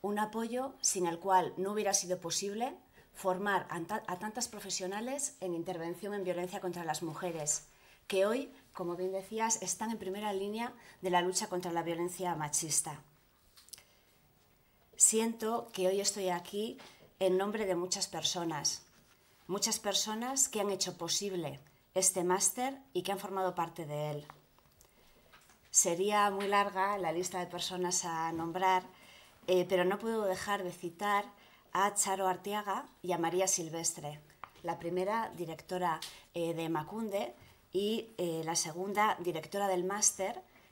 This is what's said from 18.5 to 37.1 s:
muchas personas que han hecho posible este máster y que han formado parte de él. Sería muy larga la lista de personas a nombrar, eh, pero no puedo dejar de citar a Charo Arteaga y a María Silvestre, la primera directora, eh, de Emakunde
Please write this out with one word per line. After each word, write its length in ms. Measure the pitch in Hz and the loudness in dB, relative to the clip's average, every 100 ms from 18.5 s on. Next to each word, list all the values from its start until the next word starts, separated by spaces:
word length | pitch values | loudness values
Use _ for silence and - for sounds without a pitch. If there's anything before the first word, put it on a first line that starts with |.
| 151 143 - - - _ _ _ _ - | -2 -2 -4 -12 -20 _ _ _ _ -6
muchas 320 | 190 196 214 | -2 0 0
personas 680 | 208 196 - 220 247 269 - | 0 0 0 -2 -2 2 2
que 120 | 214 | 2
han 100 | 202 | -2
hecho 260 | 190 185 160 | 0 -2 -4
posible 640 | 170 - 202 185 156 139 - _ _ | -2 -2 -2 -4 -4 -8 -16 _ _
este 280 | 185 190 - | 2 2 2
máster 560 | 175 185 - - 254 269 - | 2 2 2 0 -4 -6 -6
y 100 | 180 | -4
que 80 | 180 | -2
han 80 | 196 | -4
formado 380 | 190 196 185 180 | -4 -2 -2 0
parte 300 | 165 - 151 | -4 -4 -6
de 240 | 147 151 | -4 -4
él. 160 | 147 147 - _ _ _ _ - _ - - _ - - - - | -6 -10 -20 _ _ _ _ -20 _ -20 -20 _ -20 -20 -20 0
Sería 580 | - 185 170 196 208 208 | 4 4 4 4 6 4
muy 160 | 196 196 | 4 4
larga 520 | 202 202 190 196 202 | 6 4 4 2 2
la 120 | 175 | 0
lista 300 | 165 180 190 | 0 -2 -2
de 60 | 180 | -4
personas 580 | 175 - 180 180 175 | -4 -6 -2 0 2
a 260 | 180 160 165 | 0 -2 -2
nombrar, 540 | 165 165 170 185 185 - - - - - - - | -2 -4 2 4 4 2 -18 -20 -20 -20 -14 4
eh, 180 | 185 175 | 4 6
pero 160 | 185 | 4
no 140 | 180 202 | 4 2
puedo 280 | 226 226 208 | -2 0 0
dejar 360 | 185 - 202 | 0 0 -2
de 80 | 180 | -2
citar 540 | 175 175 - 208 202 208 - - - - | -6 -10 -2 2 2 2 -10 -20 -20 -4
a 200 | 175 202 | 2 4
Charo 340 | 202 - 190 190 | 4 0 2 2
Arteaga 580 | 180 196 208 202 202 277 - | 2 -2 -4 -2 -4 -4 -10
y 80 | 175 | -2
a 80 | 170 | 0
María 300 | 165 175 190 | 2 4 4
Silvestre, 720 | - 165 165 165 - 147 151 - - - - | 2 0 -2 -2 -2 -8 -10 -16 -18 -18 -10
la 160 | 170 170 | -6 -4
primera 540 | 170 180 185 226 220 | 0 0 2 2 0
directora, 640 | 160 165 156 - 185 180 160 - - - | -4 -8 -8 -4 0 2 0 -4 -12 -10
eh, 200 | 170 165 | -2 0
de 100 | 165 | 0
Emakunde 720 | 165 160 156 214 220 | 0 -2 -2 -4 -2